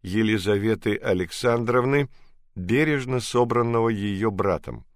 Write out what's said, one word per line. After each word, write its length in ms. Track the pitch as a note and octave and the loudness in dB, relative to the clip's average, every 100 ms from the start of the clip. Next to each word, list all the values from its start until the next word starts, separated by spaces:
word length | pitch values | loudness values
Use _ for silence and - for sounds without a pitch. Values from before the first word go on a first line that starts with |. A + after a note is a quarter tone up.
Елизаветы 960 | F#2+ G2+ A2 G#2+ F#2+ G2+ G#2+ G#2+ A2 G#2 | -2 0 2 2 2 0 0 0 -2 -4
Александровны, 1120 | A#2+ F#2 F2+ - B2+ A#2+ A2+ B2 B2 C#3+ C#3 - - - _ | -2 -2 -2 -2 0 0 2 0 2 0 0 -8 -20 -20 _
бережно 680 | - F2+ A#2 D#3 C#3+ B2+ B2+ | -12 0 2 2 0 -2 -4
собранного 720 | - B2 A#2+ A#2 A#2 A#2 A2+ | 0 2 2 2 2 2 2
её 400 | A2 G2+ G2 A2 | 0 -2 -2 -2
братом. 560 | G2 G2 E2 - A#1 - | 0 -2 -2 -4 -14 -16